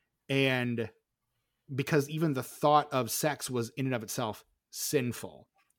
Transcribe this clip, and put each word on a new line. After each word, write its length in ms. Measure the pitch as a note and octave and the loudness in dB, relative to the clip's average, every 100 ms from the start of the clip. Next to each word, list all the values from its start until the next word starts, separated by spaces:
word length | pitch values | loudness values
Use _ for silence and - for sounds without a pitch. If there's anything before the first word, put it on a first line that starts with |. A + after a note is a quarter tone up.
| _ _ _ | _ _ _
And 640 | C3+ C3+ C3 B2 A#2 A2+ - _ _ _ _ _ _ _ | 2 4 2 0 -2 -4 -8 _ _ _ _ _ _ _
because 340 | C3+ C#3+ D#3 C3+ | -6 2 2 2
even 260 | D#3 E3 | 0 0
the 80 | C3 | 0
thought 480 | A#2+ - D3+ D3+ C#3+ | -4 0 4 4 4
of 180 | C3+ A#2+ | -2 -2
sex 400 | - D#3 C3+ - | 0 -2 -2 -2
was 220 | B2+ A#2 - | -2 -2 -2
in 100 | C3+ | -2
and 80 | |
of 100 | B2 | -2
itself 400 | G#2+ - A#2 G2+ _ _ _ | -4 -4 -4 -6 _ _ _
sinful 800 | - - D3 B2 A2 F#2 C#2 - _ _ | -8 -2 0 0 -4 -10 -14 -20 _ _